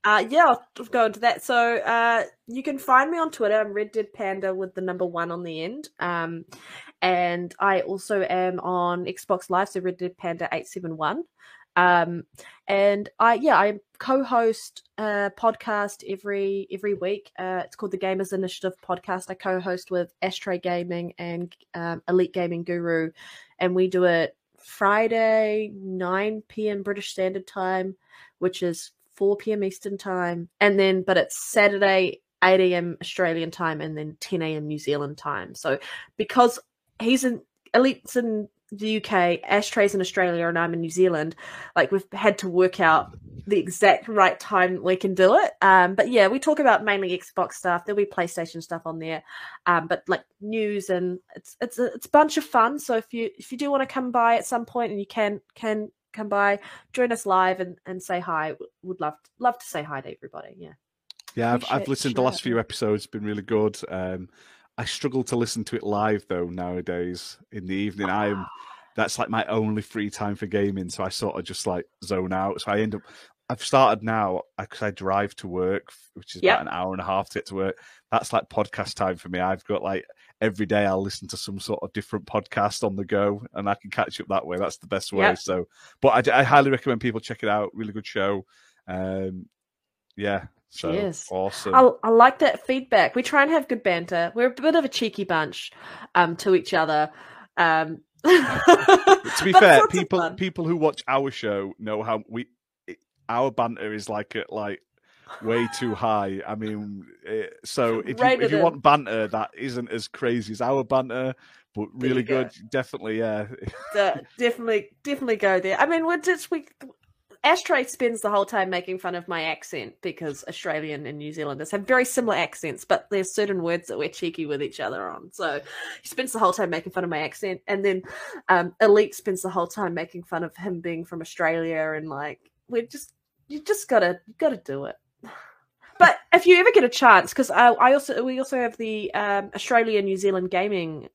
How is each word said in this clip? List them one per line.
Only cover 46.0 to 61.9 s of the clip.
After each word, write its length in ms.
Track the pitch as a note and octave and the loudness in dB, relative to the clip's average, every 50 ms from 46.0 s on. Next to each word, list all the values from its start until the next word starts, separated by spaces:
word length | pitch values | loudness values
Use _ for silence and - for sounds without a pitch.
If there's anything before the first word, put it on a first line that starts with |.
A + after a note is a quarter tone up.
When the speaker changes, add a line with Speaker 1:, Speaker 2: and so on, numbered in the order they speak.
| - A#3+ | 0 2
Speaker 1:
yeah, 180 | B3 A3+ G3 | 6 6 6
we 100 | F#3+ A#3 | 6 4
talk 220 | C4+ - D#4 D4+ D4 | 0 0 0 2 4
about 240 | D4 B3+ G#3+ A3 A3 | 6 4 4 4 4
mainly 320 | G#3+ G3+ G3 F#3+ F3+ F3+ | 0 0 0 0 -2 -4
Xbox 360 | F3+ - - _ - F3+ - - | -6 -8 -8 _ -4 -4 -4 -4
stuff. 300 | - - F#3 F3 F3 F3 | -6 -2 -2 -2 0 -2
There'll 140 | - G#3 | -4 -2
be 80 | G#3 G3+ | -2 -2
PlayStation 560 | G3+ - - E3+ E3+ - - E3 E3 - E3 | -2 0 -4 -4 -4 -4 -8 -8 -8 -8 -14
stuff 220 | E3 - F3 E3 - | -10 -10 -10 -10 -8
on 140 | D#3+ D#3+ E3 | -10 -10 -8
there, 240 | D#3+ E3 D#3+ D#3 _ _ - - - - - - _ | -8 -8 -8 -8 _ _ -18 -18 -18 -18 -18 -6 _
um, 220 | F3+ F3 E3+ E3 | 2 2 2 2
but, 160 | E3 F3+ - _ | 0 -4 -4 _
like, 160 | - F#3 - - _ _ _ | -2 -2 -2 -4 _ _ _
news, 520 | G3 G#3 A3 A3+ G#3+ G#3 G#3 G3+ F#3+ F#3+ | -10 -6 -4 -2 -2 -2 -4 -4 -4 -2
and 280 | F#3 F3+ F3+ F3+ F3+ F3+ _ _ - | -2 -2 -2 -4 -4 -8 _ _ -20
it's, 220 | - _ - - _ | -20 _ -20 -10 _
it's 180 | A#3+ A#3+ - - | -10 -10 -4 -4
a, 60 | B3 | -4
it's 200 | A#3 - B3 - | -4 -4 -8 -12
a 40 | - | 4
bunch 280 | - D4 D4+ D4+ - | 4 4 4 6 2
of 80 | D#4+ D4 | -4 -6
fun. 320 | - - B3 A3 A#3 C#4+ | 0 2 2 2 2 0
So 180 | D4 - - A#3+ | -4 -4 -2 -2
if 160 | A3+ A3 _ | -2 -2 _
you, 200 | - A#3 A3+ G#3+ - _ | -8 -6 -6 -6 -8 _
if 120 | - - | -16 -14
you 60 | C4 | -8
do 140 | A#3+ D4 C#4+ | -6 -2 -2
wanna 160 | C#4+ C4+ C4+ | 0 -2 -2
come 240 | C4 - C4+ B3+ B3 | -2 -4 -6 -6 -2
by 240 | A#3+ B3 A#3 A#3 A#3 | 0 2 4 4 4
at 100 | A#3 A#3 | 2 0
some 200 | - B3+ A#3 A#3 | -2 -6 -6 -6
point, 260 | - - B3 A#3 A3 | -4 -4 -4 -4 -4
and 80 | G#3+ G3+ | -4 -8
you 80 | G3+ | -8
can, 340 | _ - A#3 G#3+ G3+ G#3 G3+ _ _ _ | _ -4 -2 -2 -2 -2 -6 _ _ _
can 340 | - - A3 G#3+ G#3+ G#3+ - _ _ _ _ - | -8 -4 -4 -4 -4 -4 -8 _ _ _ _ -14
come 160 | G#3+ G#3+ G#3 | -12 -6 -2
by, 300 | G3+ G3+ G3+ G3+ G3+ G3+ - - - - _ _ - | 0 2 2 2 2 0 -4 -16 -20 -20 _ _ -2
join 180 | B3+ B3 A#3+ | -2 0 0
us 140 | A#3 A3+ - | 0 -4 0
live 340 | G3 F#3+ F#3 F#3 F#3 F#3 F#3 | 2 4 4 4 2 2 -2
and, 180 | F#3 F3+ F3+ _ _ | -4 -8 -10 _ _
and 140 | F#3 F#3 F#3 F3+ | -12 -12 -12 -6
say 160 | - F#3 F3 | -6 -6 -6
hi. 300 | E3+ F3+ E3+ D#3 D#3 D#3 | -4 -4 -4 -4 -4 -4
W-, 180 | D3+ - - - _ _ - | -6 -10 -14 -18 _ _ -12
would 160 | F3+ F#3 F3+ | -12 -8 -6
love 140 | E3 D3+ D3+ _ _ | -6 -8 -8 _ _
to, 60 | _ _ _ | _ _ _
love 180 | A#3 B3 A#3+ | -2 -2 -2
to 80 | B3 - | -2 -12
say 160 | - - D#3+ | -10 -8 -8
hi 200 | D3 D#3 D3 C3+ | -8 -6 -8 -10
to 120 | C3+ D#3 D#3 | -10 -12 -16
everybody. 400 | _ - C3+ - D#3 - - - F#3 | _ -18 -16 -16 -16 -18 -18 -20 -20
Yeah. 140 | - D#3 D3 _ _ _ _ _ _ _ - _ - - - | -20 -20 -20 _ _ _ _ _ _ _ -20 _ -20 -12 -6
Speaker 2:
Yeah, 180 | - A#2 A#2 A#2+ | -2 0 0 0
I've, 100 | B2 A#2+ | 0 0
I've 0 | |
Speaker 1:
Appreciate 240 | - B2+ C3+ - | -2 -2 -2 0
Speaker 2:
listened 260 | C3+ | -2